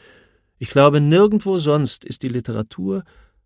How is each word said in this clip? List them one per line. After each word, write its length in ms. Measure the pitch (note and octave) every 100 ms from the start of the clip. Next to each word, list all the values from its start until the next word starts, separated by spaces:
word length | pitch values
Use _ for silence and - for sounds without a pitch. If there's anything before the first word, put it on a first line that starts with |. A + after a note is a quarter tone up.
| _ _ _ _ _ _
Ich 100 | A#2+
glaube, 320 | C#3 C#3+ D3
nirgendwo 560 | D3 E3+ G#3 G#3+ G3 F#3
sonst 480 | D3+ D3+ C3 - -
ist 180 | -
die 60 | C3
Literatur, 760 | A#2+ A#2 A2 A2 - F#2+ G2 - _ _ _